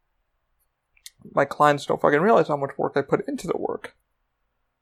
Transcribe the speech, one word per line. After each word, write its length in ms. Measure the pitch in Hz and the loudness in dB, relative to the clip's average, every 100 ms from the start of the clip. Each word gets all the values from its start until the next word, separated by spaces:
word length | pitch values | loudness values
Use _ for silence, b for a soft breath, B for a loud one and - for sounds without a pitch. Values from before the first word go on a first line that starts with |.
| _ _ _ _ _ _ _ _ _ _ - - - | _ _ _ _ _ _ _ _ _ _ -20 -20 -6
my 120 | - | -2
clients 420 | 139 - 151 143 - | -2 2 2 2 -2
don't 140 | - | 0
fucking 200 | 160 147 | 2 2
realize 280 | 190 226 160 | 4 2 2
how 80 | 147 | -2
much 220 | 135 - | -4 -4
work 140 | 131 143 | -4 -2
I 60 | |
put 240 | 139 - - | 0 -2 -2
into 180 | 285 170 | -8 -6
the 120 | - | -6
work. 360 | - - - - _ _ _ _ _ _ _ _ | -4 -8 -12 -20 _ _ _ _ _ _ _ _